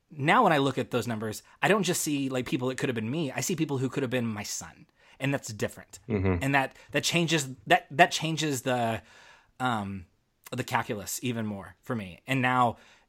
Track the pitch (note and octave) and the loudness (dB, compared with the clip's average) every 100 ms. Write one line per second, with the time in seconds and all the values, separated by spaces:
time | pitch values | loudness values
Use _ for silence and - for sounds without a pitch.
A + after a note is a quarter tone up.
0 | _ D3+ D3 A3 B3 D3 C#3 C3 A2+ B2 | _ -2 4 6 6 6 2 0 0 -2
1 | A#2+ A2 A2 G#2 - - C#3+ G#3 F3 E3+ | -2 -4 -6 -8 -12 -2 2 4 2 0
2 | D#3+ C#3+ C3+ B2+ B2 C3+ B2+ C3 C#3 A#2 | 0 -2 0 -2 -2 -2 -2 -2 -2 0
3 | A2 D#3 C#3 A#2+ B2 D#3+ D3 C3+ B2+ C#3+ | -2 -2 -4 -4 -4 -2 -2 -2 -2 -2
4 | C3 B2+ A#2 G#2 G2+ - - - D#3+ _ | -2 -2 -2 -4 -8 -10 -12 -18 -20 _
5 | _ - C3+ C#3 - G#2 A2+ - - - | _ -6 -2 -2 -4 -6 -6 -6 -20 -18
6 | - G#2 F#2+ F2+ C3+ C#3 C3+ - - D3 | -4 0 2 2 2 2 0 -6 -6 -2
7 | - E3+ D#3+ D#3+ C3+ B2+ - F3 - C#3 | 0 0 2 0 -2 -8 2 2 2 4
8 | A#3+ - D#3+ D#3+ D#3 C3 C3 B2 A2+ A2 | 4 4 -4 -2 -2 -2 0 0 0 -2
9 | - - - - _ - B2+ A2 G2 G2 | -8 -20 -20 -20 _ -4 -2 0 -4 -8
10 | F2 _ _ _ - B2 B2+ A#2+ A2 G#2+ | -12 _ _ _ -10 -6 -2 -2 -2 -6
11 | F2 - B2 A#2 G#2+ G2 E2+ - - A#2 | -6 -6 -4 -2 -4 -6 -10 -16 -8 -6
12 | F#2 E2 - C3+ B2+ B2+ A#2+ - - - | -6 -12 -4 0 2 4 2 0 -14 -20